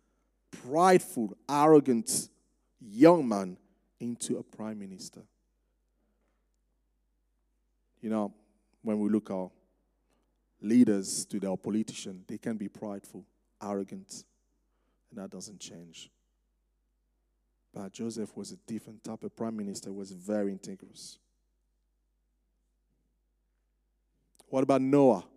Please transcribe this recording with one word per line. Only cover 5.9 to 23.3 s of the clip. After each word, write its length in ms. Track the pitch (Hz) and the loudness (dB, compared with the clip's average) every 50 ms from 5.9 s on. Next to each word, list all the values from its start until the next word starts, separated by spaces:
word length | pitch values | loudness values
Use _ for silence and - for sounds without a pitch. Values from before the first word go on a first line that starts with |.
| _ _ _ _ _ _ _ _ _ _ _ _ _ _ _ _ _ _ _ _ _ _ _ _ _ _ _ _ _ _ _ _ _ _ _ _ _ _ _ _ _ - | _ _ _ _ _ _ _ _ _ _ _ _ _ _ _ _ _ _ _ _ _ _ _ _ _ _ _ _ _ _ _ _ _ _ _ _ _ _ _ _ _ -12
You 100 | 120 107 | -8 -6
know, 240 | 110 107 104 104 - _ _ _ _ _ _ _ _ _ | -4 -4 -4 -4 -8 _ _ _ _ _ _ _ _ _
when 160 | - 113 107 107 | -6 -4 -2 -2
we 100 | 104 104 | 0 0
look 220 | 107 104 - - | 0 0 -2 -4
our 220 | 98 92 92 92 _ _ _ _ _ _ _ _ _ _ _ _ _ _ _ _ _ _ _ _ _ - | -8 -8 -8 -10 _ _ _ _ _ _ _ _ _ _ _ _ _ _ _ _ _ _ _ _ _ -10
leaders 640 | - 104 117 123 123 110 101 98 95 - - - - | -2 2 6 6 6 6 4 0 -2 -4 -8 -8 -8
to 120 | - - 98 | -8 -8 -6
their 180 | 95 95 92 | -4 -4 -6
politician, 680 | - - - 101 110 107 - - - - 107 92 92 92 | -6 -4 -4 -2 -2 -4 -4 -8 -12 -12 -14 -14 -16 -14
they 120 | - 113 104 | -14 -14 -10
can 180 | - 123 113 | -8 -8 -8
be 120 | 104 101 101 | -6 -8 -10
prideful, 560 | - - 110 104 101 98 - - - 95 92 _ _ _ _ _ _ - | -12 -12 -12 -12 -12 -12 -14 -18 -20 -20 -20 _ _ _ _ _ _ -12
arrogant, 640 | - 101 101 98 98 98 101 95 95 - - - - _ _ _ _ _ _ _ _ _ _ _ _ _ _ _ _ _ | -8 -6 -4 -4 -4 -6 -10 -18 -16 -18 -20 -20 -20 _ _ _ _ _ _ _ _ _ _ _ _ _ _ _ _ _
and 100 | - 104 | -16 -14
that 100 | 95 98 | -14 -14
doesn't 300 | - 92 - 110 101 85 | -14 -16 -16 -16 -18 -18
change. 500 | - - 98 85 85 82 80 - - - _ _ _ _ _ _ _ _ _ _ _ _ _ _ _ _ _ _ _ _ _ _ _ _ _ _ _ _ _ _ _ _ | -18 -18 -18 -20 -20 -20 -20 -20 -20 -20 _ _ _ _ _ _ _ _ _ _ _ _ _ _ _ _ _ _ _ _ _ _ _ _ _ _ _ _ _ _ _ _
But 200 | - 104 98 95 | -14 -14 -14 -12
Joseph 440 | - - 117 117 220 226 208 - - | -10 -8 -8 -8 -6 -8 -10 -10 -10
was 140 | - 104 - | -14 -14 -14
a 60 | 92 | -14
different 480 | - _ - 123 - - - 110 - - | -18 _ -10 -10 -10 -10 -14 -20 -18 -14
type 180 | 120 113 - | -14 -14 -12
of 140 | 107 101 _ | -12 -14 _
prime 200 | - 117 113 113 | -8 -8 -8 -6
minister, 360 | 107 101 101 95 - - 98 | -8 -8 -8 -10 -10 -12 -12
was 180 | 98 101 98 98 | -10 -10 -12 -12
very 420 | 95 90 90 104 107 104 101 98 | -14 -14 -6 -2 -2 0 0 -2
integrous. 680 | 95 95 - - 95 - - - - - - - - _ _ _ _ _ _ _ _ _ _ _ _ _ _ _ _ _ _ _ _ _ _ _ _ _ _ _ _ _ _ _ _ _ _ _ _ _ _ _ _ _ _ _ | -4 -8 -12 -16 -16 -16 -18 -20 -20 -20 -20 -20 -20 _ _ _ _ _ _ _ _ _ _ _ _ _ _ _ _ _ _ _ _ _ _ _ _ _ _ _ _ _ _ _ _ _ _ _ _ _ _ _ _ _ _ _